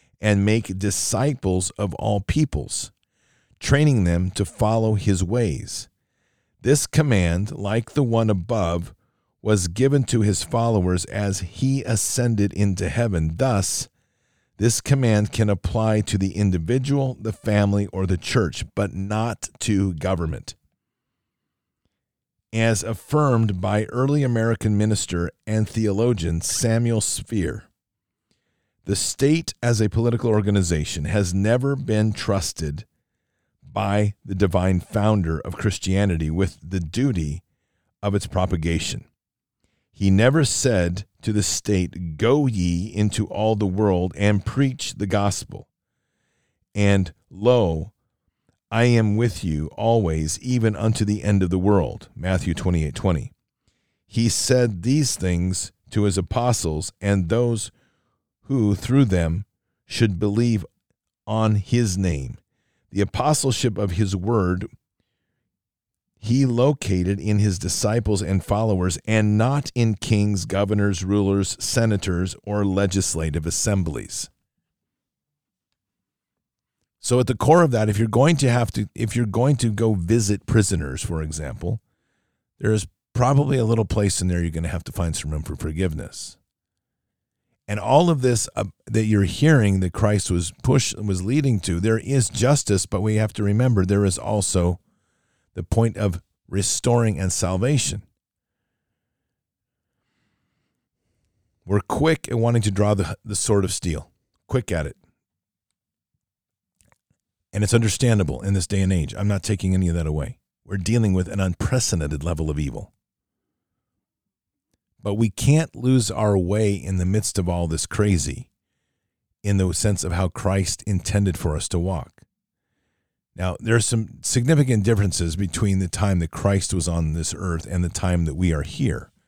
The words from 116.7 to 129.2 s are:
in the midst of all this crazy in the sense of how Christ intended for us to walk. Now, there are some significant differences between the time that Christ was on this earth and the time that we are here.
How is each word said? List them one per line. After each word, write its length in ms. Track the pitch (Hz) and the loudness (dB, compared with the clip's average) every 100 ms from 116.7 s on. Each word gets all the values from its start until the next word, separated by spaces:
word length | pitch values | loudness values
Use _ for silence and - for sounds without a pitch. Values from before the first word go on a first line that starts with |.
in 240 | 98 - 92 | -2 -2 -2
the 80 | 90 | 0
midst 340 | 104 - - | 0 -2 -4
of 100 | 87 | -2
all 180 | 87 85 | -2 -2
this 180 | 80 - | -4 -4
crazy 640 | - 104 90 73 65 - _ _ _ _ _ _ _ _ _ | 0 2 2 0 -8 -14 _ _ _ _ _ _ _ _ _
in 140 | 104 98 | -2 2
the 160 | 92 | 2
sense 300 | 87 107 95 | 0 0 0
of 80 | - | -2
how 160 | 85 92 | -2 -2
Christ 560 | - 92 98 92 - - | -2 -2 0 -2 -4 -2
intended 520 | 95 - 101 101 82 | -2 0 0 0 0
for 180 | 85 73 | -2 -4
us 120 | - | -2
to 100 | 90 | -2
walk. 420 | 90 90 - _ _ _ _ _ _ _ _ _ _ _ _ - | -2 -4 -8 _ _ _ _ _ _ _ _ _ _ _ _ -6
Now, 200 | 92 - | -6 -4
there 160 | 113 113 | 0 2
are 40 | |
some 400 | 107 113 110 - | 2 0 -2 -8
significant 640 | - 127 120 156 131 113 | -4 -2 4 4 4 2
differences 520 | 101 110 101 - 85 80 | 4 4 2 0 -2 -2
between 440 | 98 - 104 95 | -4 -2 0 2
the 80 | 92 | 0
time 320 | - 104 90 | -2 0 2
that 120 | 82 | 0
Christ 420 | - 98 98 - | -2 0 0 0
was 140 | 92 82 | -2 -2
on 260 | 85 80 | -2 -2
this 200 | 80 80 - | -2 -4 -6
earth 300 | 92 82 - | -4 -4 -4
and 180 | 90 | -2
the 60 | 87 | -2
time 360 | - 92 87 82 | -2 0 0 0
that 100 | 73 | 0
we 180 | 90 | 0
are 80 | 78 | 0
here. 500 | 71 - 127 67 - _ | -2 -4 -2 -2 -8 _